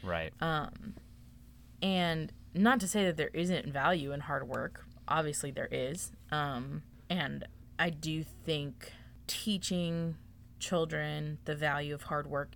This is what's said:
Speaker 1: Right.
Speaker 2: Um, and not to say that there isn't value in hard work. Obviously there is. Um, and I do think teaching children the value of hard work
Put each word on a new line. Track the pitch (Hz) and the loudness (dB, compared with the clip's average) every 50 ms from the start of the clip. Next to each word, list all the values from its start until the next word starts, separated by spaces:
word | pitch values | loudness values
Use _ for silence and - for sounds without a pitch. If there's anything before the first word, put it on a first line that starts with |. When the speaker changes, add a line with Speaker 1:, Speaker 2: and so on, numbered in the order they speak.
Speaker 1:
Right. | - 92 85 82 80 - - - | -2 0 0 0 0 -2 -2 -2
Speaker 2:
Um, | 160 165 156 151 127 - - - - - - - - - - - - - - - - - - - - - - - 180 | 0 2 2 2 0 -2 -6 -10 -10 -10 -12 -12 -14 -16 -18 -18 -18 -18 -18 -18 -18 -20 -20 -20 -20 -16 -4 0 2
and | 196 185 180 175 170 160 160 151 - - - - - - | 4 4 4 4 4 2 2 0 -4 -8 -12 -12 -2 4
not | 175 208 240 269 226 | 6 8 8 8 6
to | 190 | 4
say | 180 - 208 196 | 4 4 4 6
that | 180 160 | 4 4
there | 156 151 - - | 2 0 0 2
isn't | 165 175 180 180 151 - | 2 2 2 2 2 0
value | 143 135 139 139 170 185 160 139 139 | 0 0 4 6 6 6 4 2 0
in | 143 143 | -4 -4
hard | 139 151 143 135 131 | -2 -2 -2 -2 -2
work. | 123 127 120 127 - - - - - - - - | -2 -2 -2 -2 -4 -6 -10 -16 -16 -18 -8 0
Obviously | - 151 160 156 147 143 - 151 139 | 2 4 4 4 2 0 -2 -2 -2
there | 131 135 135 - | -2 -2 -2 0
is. | 131 131 127 135 165 - - - - - - - | 0 0 0 0 -2 -4 -6 -8 -10 -12 -6 -2
Um, | 151 151 147 143 131 120 131 139 147 151 - - - - - - | 0 2 2 2 0 -2 -4 -4 -6 -6 -8 -10 -16 -10 -4 -2
and | 180 180 143 135 143 139 - - - - - - - | 0 0 0 0 -2 -6 -8 -10 -12 -16 -18 -6 0
I | - 165 175 | 0 2 2
do | 156 151 - 160 156 160 156 | 0 -2 -2 -2 -2 -2 -2
think | - - - - 165 156 147 143 139 - - - - - - - - - - - | -4 -8 -6 -2 0 0 0 -2 -4 -8 -10 -14 -16 -16 -16 -16 -16 -16 -10 -6
teaching | - - - - 214 202 185 - - 185 175 175 165 170 170 165 165 160 - - - - - - - - - | -4 -4 -2 2 2 2 2 2 2 2 2 2 2 2 2 2 0 -2 -4 -8 -16 -18 -18 -18 -18 -12 -8
children | - - 185 165 165 160 156 151 151 151 151 151 151 151 151 - - | -2 2 2 2 2 2 0 0 0 0 -2 -2 -2 -2 -4 -4 -4
the | 156 151 | -4 -2
value | 147 156 147 143 143 147 147 147 | 0 2 2 2 2 0 -2 -4
of | 143 - | -4 -4
hard | - 151 147 143 | -2 -2 -2 0
work | 143 143 139 143 - - | 0 0 -2 -2 -4 -4